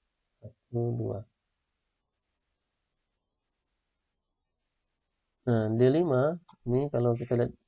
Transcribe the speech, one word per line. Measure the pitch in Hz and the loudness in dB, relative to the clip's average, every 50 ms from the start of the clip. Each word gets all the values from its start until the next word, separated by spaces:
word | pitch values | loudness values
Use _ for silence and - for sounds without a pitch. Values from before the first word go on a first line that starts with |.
| _ _ _ _ _ _ _ _ - | _ _ _ _ _ _ _ _ -20
satu, | 113 - _ _ _ 120 120 117 120 120 117 | -20 -20 _ _ _ -6 -4 -4 -2 -4 -4
dua. | 110 110 107 101 110 - _ _ _ _ _ _ _ _ _ _ _ _ _ _ _ _ _ _ _ _ _ _ _ _ _ _ _ _ _ _ _ _ _ _ _ _ _ _ _ _ _ _ _ _ _ _ _ _ _ _ _ _ _ _ _ _ _ _ _ _ _ _ _ _ _ _ _ _ _ _ _ _ _ _ _ _ _ _ _ _ _ _ - 127 | -4 -6 -6 -8 -12 -16 _ _ _ _ _ _ _ _ _ _ _ _ _ _ _ _ _ _ _ _ _ _ _ _ _ _ _ _ _ _ _ _ _ _ _ _ _ _ _ _ _ _ _ _ _ _ _ _ _ _ _ _ _ _ _ _ _ _ _ _ _ _ _ _ _ _ _ _ _ _ _ _ _ _ _ _ _ _ _ _ _ _ -2 0
Nah, | 117 113 110 107 110 | 2 2 2 2 2
D | 113 127 131 | 4 4 4
lima | 135 160 180 170 135 127 131 151 170 170 - _ - _ - 120 | 4 4 2 2 2 2 2 0 -2 -4 -10 _ -20 _ -6 -2
ini | 120 131 143 147 - | -2 -2 -2 -2 -2
kalau | 123 120 120 117 | 0 0 0 0
kita | 117 120 117 127 120 | 0 -2 -2 0 0
lihat | 120 123 - _ _ | 0 -2 -4 _ _